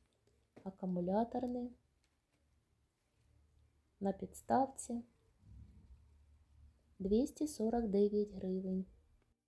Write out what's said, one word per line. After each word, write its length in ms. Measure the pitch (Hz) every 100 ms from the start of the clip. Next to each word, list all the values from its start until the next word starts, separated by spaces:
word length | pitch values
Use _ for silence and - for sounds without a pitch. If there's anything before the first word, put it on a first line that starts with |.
| _ _ _ _ _ -
акумуляторний, 1080 | 190 - 185 180 175 202 233 247 247 247 247 - _ _ _ _ _ _ _ _ _ _ _ _ _ _ _ _ _ _ _ _ _ _
на 120 | 196
підставці, 880 | 190 190 - - 233 269 - - 240 - _ _ _ - - - - - - - - - - _ - - _ _ -
двісті 500 | 190 214 294 - 302
сорок 380 | - 220 240 226
дев'ять 460 | 196 208 208 208
гривень. 540 | 196 190 185 190 185 185 - _ - _ _